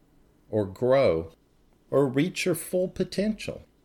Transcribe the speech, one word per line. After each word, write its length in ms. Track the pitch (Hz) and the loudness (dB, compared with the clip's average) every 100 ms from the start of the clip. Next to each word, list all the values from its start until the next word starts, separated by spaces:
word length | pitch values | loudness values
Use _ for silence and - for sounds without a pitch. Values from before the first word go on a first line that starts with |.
| _ _ _ _ _ | _ _ _ _ _
or 160 | 107 98 | -2 -2
grow 680 | 95 120 135 120 82 82 - _ _ _ _ _ | -2 2 4 4 2 -2 -14 _ _ _ _ _
or 160 | 135 139 | 0 2
reach 380 | 127 180 - 185 | 2 -2 -2 -2
your 100 | 165 | -2
full 320 | - 180 185 | -2 -2 -2
potential. 760 | - 185 - 214 214 - - - _ | -4 -6 -2 -2 -4 -8 -12 -16 _